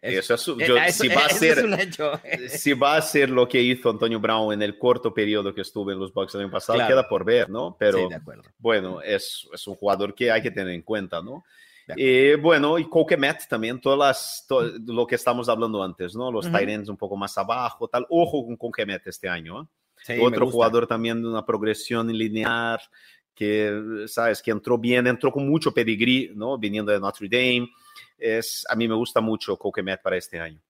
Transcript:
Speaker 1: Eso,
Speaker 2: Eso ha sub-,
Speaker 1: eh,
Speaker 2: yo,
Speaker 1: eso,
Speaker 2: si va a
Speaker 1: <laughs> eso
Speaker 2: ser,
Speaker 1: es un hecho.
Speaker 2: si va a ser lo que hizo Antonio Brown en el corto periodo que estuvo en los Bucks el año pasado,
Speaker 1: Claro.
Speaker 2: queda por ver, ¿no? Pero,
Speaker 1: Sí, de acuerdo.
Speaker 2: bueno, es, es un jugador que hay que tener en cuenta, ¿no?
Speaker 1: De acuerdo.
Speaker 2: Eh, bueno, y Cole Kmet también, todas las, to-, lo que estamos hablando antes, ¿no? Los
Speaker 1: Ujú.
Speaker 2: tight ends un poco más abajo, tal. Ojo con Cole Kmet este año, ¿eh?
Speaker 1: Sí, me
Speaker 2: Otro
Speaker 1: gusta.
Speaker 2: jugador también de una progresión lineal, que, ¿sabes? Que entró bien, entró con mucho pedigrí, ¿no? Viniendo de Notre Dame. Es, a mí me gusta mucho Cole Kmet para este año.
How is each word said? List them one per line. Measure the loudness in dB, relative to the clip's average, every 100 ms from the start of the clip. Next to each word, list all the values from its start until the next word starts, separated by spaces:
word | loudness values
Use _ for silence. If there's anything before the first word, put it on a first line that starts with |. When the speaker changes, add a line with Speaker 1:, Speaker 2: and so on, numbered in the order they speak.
Speaker 1:
Eso, | -2 -2
Speaker 2:
Eso | 0
ha | -2
sub-, | -2 -2
Speaker 1:
eh, | 2
Speaker 2:
yo, | 4
Speaker 1:
eso, | 4 2
Speaker 2:
si | 2
va | 4
a | 4
Speaker 1:
<laughs> |
eso | 4
Speaker 2:
ser, | 4 4
Speaker 1:
es |
un | 2
hecho. | 0 -4 -4 -4 -4 -6 -8 -6
Speaker 2:
si | -4 0
va | 2 4 4
a |
ser | 2 2 4
lo | 4 4
que | 4
hizo | 4 4 0
Antonio | 0 0 0
Brown | 0 0 0
en | 0
el | -2 0
corto | 2 2 2
periodo | 0 0 0 0
que | -6
estuvo | -10 -6 -6
en | -6
los | -6
Bucks | -4 -4 -6
el |
año | -6
pasado, | -6 0 0
Speaker 1:
Claro. | 4
Speaker 2:
queda | 2 2
por | -2
ver, | 2 2 2
¿no? | -4 -8 2
Pero, | 2 4
Speaker 1:
Sí, | 0
de |
acuerdo. | -6 -16 -20 -20 _
Speaker 2:
bueno, | 0 2 0 -8
es, | -4 -4 -4 -12 -14
es | -16 -12
un |
jugador | -4 0 0 -2
que | -2 2
hay | 2
que | 0
tener | -4 -6
en | -8
cuenta, | -4 -6 -4 -8
¿no? | -10 -16 _ _ -20 _ _
Speaker 1:
De |
acuerdo. | 0 4
Speaker 2:
Eh, | 6 6 6
bueno, | 6 4 4 0
y | 2
Cole | 2 2 2
Kmet | 2 -2 -6
también, | -4 -4 -4
todas | 2 4
las, | 4 2 -4 -12 0
to-, | 0 0 -6 -6
lo | -2 0
que | 0
estamos | 0 -2 0
hablando | 0 0 -2
antes, | -4 -6 -10
¿no? | -6 -6
Los | -4 -2
Speaker 1:
Ujú. | -2
Speaker 2:
tight | 0
ends | -4 -8
un | -10
poco | -8 -6
más | -6 -6
abajo, | -4 -2 -4 -6 -4
tal. | -4 0
Ojo | 2 2 0 -6
con | -10
Cole | -10 -6
Kmet | -6 -6 -8
este | -10 -8
año, | -8 -8 -14
¿eh? | -16 _ _ _
Speaker 1:
Sí, | -8
me | 0 2
Speaker 2:
Otro | 2
Speaker 1:
gusta. | 0
Speaker 2:
jugador | 4 4 4 2
también | -2 -2 -2
de | -4
una | -4
progresión | -2 -2 0 -2 -2 -2 -2 -2
lineal, | -2 -2 -2 -2 -2 -4 -8 _ -20 _ _
que, | _ 0 0 0 -2 -6 -10 -6
¿sabes? | -2 0 0
Que | -2
entró | -2 0 0
bien, | 2 2 2
entró | 2 0
con | 0 0
mucho | 2 2
pedigrí, | 0 0 2 2 2 0
¿no? | -6 -6 -4
Viniendo | -4 -4 0
de | 0
Notre | -2 -6 -2
Dame. | 2 2 2 -2 _ _ -20 -20 _
Es, | -2 -2 -4 -8 -4
a | -2
mí | 0
me |
gusta | 0 0 0
mucho | 0 -4 -4 -4
Cole | -4 -6
Kmet | -6 -4
para | -4 -4
este | -6 -12
año. | -12 -14 _